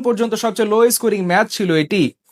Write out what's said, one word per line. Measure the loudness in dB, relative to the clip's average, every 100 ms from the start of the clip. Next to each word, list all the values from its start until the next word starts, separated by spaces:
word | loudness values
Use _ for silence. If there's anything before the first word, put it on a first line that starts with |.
পর্যন্ত | -2 -2 -2
সবচেয়ে | -2 -4 -2 0
লো | 2 2
স্কোরিং | 2 -2 -2
ম্যাচ | 0 0 0
ছিল | -2 0 0
এটি। | 0 0 0 -2 _